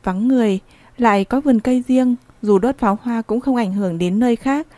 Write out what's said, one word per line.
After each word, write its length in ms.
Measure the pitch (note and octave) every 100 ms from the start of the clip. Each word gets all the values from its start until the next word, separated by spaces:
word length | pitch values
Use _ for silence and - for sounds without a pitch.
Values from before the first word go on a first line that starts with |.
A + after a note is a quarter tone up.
vắng 240 | - F#3 A#3+
người, 320 | C4 A3 F#3+ - - - -
lại 280 | A#3 G3+ G3
có 160 | C4
vườn 180 | C#4+ A#3
cây 240 | B3+ B3+ B3
riêng, 280 | B3+ B3+ A#3+ - _
dù 180 | G#3 G3
đốt 180 | A#3 C#4
pháo 200 | G#3 G#3
hoa 200 | A#3+ A#3
cũng 200 | - A3
không 140 | C4+ B3
ảnh 180 | G#3
hưởng 240 | G3 F#3+ E3
đến 220 | F3+ G3
nơi 160 | B3 A3+
khác. 320 | C4 C#4+ D#4+